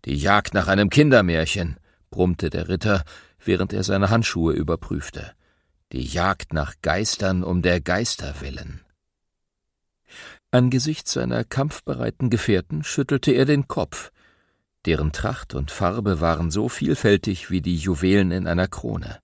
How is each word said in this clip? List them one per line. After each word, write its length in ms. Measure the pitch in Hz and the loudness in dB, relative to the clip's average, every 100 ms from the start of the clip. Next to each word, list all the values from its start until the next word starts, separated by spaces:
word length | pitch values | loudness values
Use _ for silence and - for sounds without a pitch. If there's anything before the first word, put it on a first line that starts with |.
| - | -4
Die 100 | 71 | -2
Jagd 380 | 80 104 - | 4 2 2
nach 120 | 104 90 | -2 2
einem 220 | 98 104 | 2 4
Kindermärchen", 880 | 139 151 123 92 82 82 101 82 71 _ _ _ | 4 6 6 4 2 0 -2 -4 -8 _ _ _
brummte 400 | - 90 85 80 | 0 0 2 -2
der 180 | 85 82 | -4 -4
Ritter, 360 | 90 107 98 - - - _ | -2 0 0 -2 -16 -20 _
während 280 | - 92 95 | 0 0 0
er 120 | 101 | -2
seine 260 | 95 98 98 | 0 0 2
Handschuhe 440 | 113 113 87 82 | 2 0 0 0
überprüfte. 800 | - 80 82 - 76 - - - _ _ _ _ _ _ | 0 -2 -4 -4 -6 -6 -12 -14 _ _ _ _ _ _
"Die 120 | 64 | -8
Jagd 480 | 65 80 92 95 - | -6 0 0 -2 -4
nach 220 | 80 71 - | -4 -4 -4
Geistern 640 | - 87 110 - 98 92 | -2 0 0 0 0 0
um 180 | 85 90 | 0 0
der 180 | 87 87 | 2 0
Geister 600 | - 92 120 - 69 71 | 0 -2 0 -4 -6 -8
willen." 400 | 67 69 - - _ _ _ _ _ _ _ _ _ _ _ _ _ - - - _ | -10 -10 -12 -16 _ _ _ _ _ _ _ _ _ _ _ _ _ -20 -20 -20 _
Angesichts 600 | 123 123 127 143 156 - | 4 4 2 0 -4 -4
seiner 320 | 127 123 120 | -2 -2 -2
kampfbereiten 840 | 117 - 147 - - 123 113 - 127 | -2 -2 -2 -4 -6 -4 -4 -2 0
Gefährten 540 | 107 - 98 - 151 | 0 2 0 0 -8
schüttelte 480 | - - 135 135 - | -4 -4 0 0 2
er 140 | 123 | 4
den 240 | 135 143 135 | 4 2 0
Kopf. 420 | - 87 - - _ _ _ _ _ _ _ | -4 -4 -6 -14 _ _ _ _ _ _ _
Deren 280 | - 78 76 | 0 0 0
Tracht 420 | - - 123 - | -2 -6 -6 -8
und 160 | 65 69 | -8 -8
Farbe 500 | - 90 110 101 85 | -2 -2 0 0 2
waren 300 | 85 78 82 | 2 2 0
so 180 | 90 117 | 0 -2
vielfältig 840 | - - 139 107 101 - 95 - | -2 0 2 4 4 2 -6 -2
wie 100 | 92 | -2
die 160 | 82 87 | 0 -2
Juwelen 560 | 85 78 92 101 92 | 0 0 4 4 4
in 140 | 90 82 | 0 -2
einer 200 | 85 110 | 0 0
Krone. 540 | - - - - - | -4 -6 -6 -8 -14